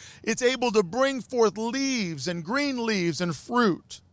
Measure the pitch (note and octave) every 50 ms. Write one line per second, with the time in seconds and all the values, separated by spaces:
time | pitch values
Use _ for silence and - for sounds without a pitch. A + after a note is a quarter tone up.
0 | - - - - - - A3+ - B3+ B3 C4 B3 B3 A#3+ G3 G#3+ F#3+ D#3+ G#3+ B3+
1 | C4+ C4+ C4+ A#3+ - - B3+ A#3+ A3+ G#3 - G#3+ A3+ A#3 B3 C4+ C#4 C4+ C4 A#3
2 | F#3+ E3+ D#3+ C#3 B2 F3+ F3 F3 D3+ F3 B3 C#4 D4 C#4 C4 A#3+ A#3 A3+ G#3+ F#3+
3 | F3 E3+ D3 - F3+ F3 D3 - - - A#3 B3 A#3 G3 D#3+ - - - - -
4 | _ _